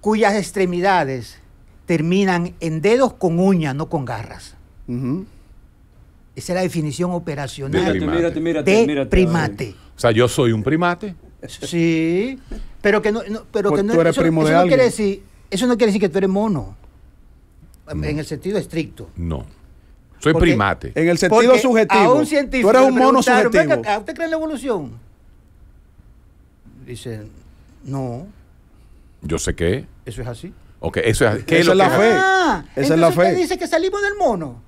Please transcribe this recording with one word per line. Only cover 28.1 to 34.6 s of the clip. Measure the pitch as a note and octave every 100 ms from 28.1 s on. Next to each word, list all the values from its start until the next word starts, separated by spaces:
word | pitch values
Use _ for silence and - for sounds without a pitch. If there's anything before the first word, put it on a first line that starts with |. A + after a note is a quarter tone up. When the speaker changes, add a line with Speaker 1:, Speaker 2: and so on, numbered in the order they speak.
| A#2+ F#3 - - _ _ _ - - - _
Speaker 3:
Yo | - D#2+
sé | -
qué. | - E2+ A2+ - - -
Speaker 1:
Eso | A#2
es | A#2+
así. | A#2 F3 - - -
Speaker 3:
Ok, | - -
eso | A2+ - B2
es, | G#2+
¿qué | - E3
es | E3+
Speaker 2:
Esa | F#3+
Speaker 3:
lo |
Speaker 2:
es | F#3
la | -
Speaker 3:
que |
Speaker 2:
fe. | G#3+ F#4
Speaker 1:
Ah, | F#4+ F#4+ E4+ G3 D3
Speaker 2:
Esa | -
es | C#3
la | D#3+
Speaker 1:
entonces | E3+ D#3+
usted | F3+ F#4
Speaker 2:
fe. |
Speaker 1:
dice | E4+ F#4
que | F4
salimos | E4 F#4 G4+
del | G4+ G4+
mono. | F4 G3+ D3+ A#2+